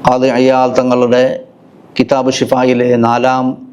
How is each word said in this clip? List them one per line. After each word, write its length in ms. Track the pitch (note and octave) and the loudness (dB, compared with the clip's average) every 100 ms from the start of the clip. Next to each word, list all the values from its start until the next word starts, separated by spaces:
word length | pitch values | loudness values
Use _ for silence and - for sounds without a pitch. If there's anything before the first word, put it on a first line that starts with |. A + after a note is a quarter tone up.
| - | -2
ഖാദി 240 | B2+ C3 A#2+ | 0 0 2
അയ്യാദ് 360 | C3 B2+ B2+ A#2+ | 2 2 0 0
തങ്ങളുടെ 440 | B2+ B2 B2 B2 B2+ - - - - - - - | 0 0 0 2 0 -2 -12 -20 -20 -20 -8 -4
കിതാബ് 340 | B2 C3+ C3 C3 | -2 0 -2 -2
ഷിഫയിലെ 500 | A#2+ C3 B2+ B2 B2 A#2+ | -2 0 0 0 0 2
നാലാം 420 | A#2 A#2+ B2+ C3 B2+ C3 - | 2 0 0 0 -4 -6 -14